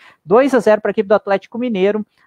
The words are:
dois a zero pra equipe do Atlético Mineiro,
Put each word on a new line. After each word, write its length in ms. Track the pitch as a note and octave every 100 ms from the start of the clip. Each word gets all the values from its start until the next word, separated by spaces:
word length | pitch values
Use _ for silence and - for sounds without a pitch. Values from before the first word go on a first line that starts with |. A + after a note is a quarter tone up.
| - _ D3+
dois 300 | G#3+ C#4 B3
a 40 |
zero 220 | G#3 G#3+
pra 100 | G#3
equipe 180 | G3+ G3
do 40 |
Atlético 460 | G#3 - G3 - A3+
Mineiro, 460 | B3 G3+ G3 G#3 G#3 _